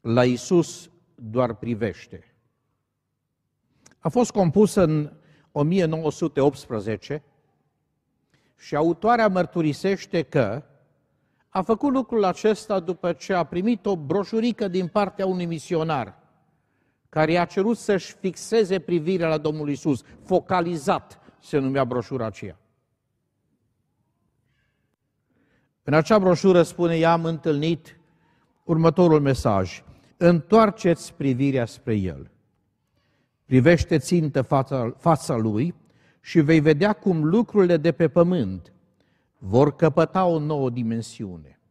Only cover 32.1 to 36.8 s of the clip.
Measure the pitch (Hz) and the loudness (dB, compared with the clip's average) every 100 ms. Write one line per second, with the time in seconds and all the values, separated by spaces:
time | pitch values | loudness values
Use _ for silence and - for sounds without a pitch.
32.1 | 69 - _ _ _ _ _ _ _ _ | -8 -18 _ _ _ _ _ _ _ _
33.1 | _ _ _ _ 127 123 127 - 160 - | _ _ _ _ 4 6 4 2 -2 0
34.1 | 175 156 143 127 139 131 135 117 - 175 | -2 0 -2 0 -2 -2 -4 -6 -4 0
35.1 | 156 - 123 110 104 160 - _ _ _ | 0 0 -2 -2 -2 -4 -6 _ _ _
36.1 | _ - 175 147 160 151 147 | _ -2 0 4 4 4 2